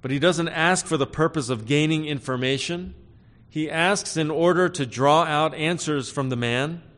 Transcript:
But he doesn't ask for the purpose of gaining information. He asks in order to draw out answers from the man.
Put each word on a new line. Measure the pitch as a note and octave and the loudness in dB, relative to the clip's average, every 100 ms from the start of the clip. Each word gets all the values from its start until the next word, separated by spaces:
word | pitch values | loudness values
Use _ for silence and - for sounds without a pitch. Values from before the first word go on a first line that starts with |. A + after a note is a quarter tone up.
But | C#3+ | -4
he | C#3 | 0
doesn't | D#3+ E3 E3 | 2 2 -2
ask | E3 E3 F3+ - | 0 2 2 0
for | D#3+ | -2
the | C3+ | -2
purpose | - D#3+ D#3+ A#2+ | 0 0 0 -4
of | B2 A2 | -4 0
gaining | C#3+ D#3 D#3+ | 0 2 0
information. | D3+ C#3+ - C3 B2+ C3+ - F3 F#3 - - - - - - | -2 -6 -4 -4 0 -2 -2 -6 -8 -14 -20 -20 -20 -20 -12
He | D#3 D#3 | -6 -4
asks | D#3+ F3 G3+ - D#3 | 2 2 2 -2 -2
in | D3+ | -2
order | D#3 E3+ F3 F3+ | 2 4 4 2
to | F3 | 0
draw | C3 G#2+ C#3 D3+ | -6 2 4 6
out | E3 D3 D#3 | 4 2 0
answers | D3+ D#3 E3+ - D3 B2+ | 0 -4 -2 -2 -4 -4
from | - C3+ | -4 -4
the | B2 | -2
man. | A#2+ A#2+ C#3 E3+ - | -2 0 -2 -6 -14